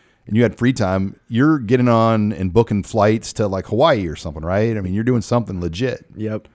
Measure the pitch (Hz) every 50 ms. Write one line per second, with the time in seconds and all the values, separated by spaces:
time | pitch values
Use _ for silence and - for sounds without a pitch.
0 | _ _ _ _ _ - 104 113 120 107 - - 117 127 131 - 107 92 95 98
1 | 95 98 - _ _ - 113 113 139 156 160 143 117 98 131 123 123 123 117 113
2 | 113 113 113 107 104 104 107 73 95 92 85 113 117 - 104 98 - - - 110
3 | 101 107 110 110 - - - - 110 98 95 95 - - 107 113 147 165 143 107
4 | 92 80 71 - - 82 73 78 78 85 92 104 110 117 110 107 95 92 95 104
5 | 113 123 127 113 101 - 120 120 110 98 98 90 85 85 82 92 131 123 - -
6 | - _ - - 107 107 110 104 - _ _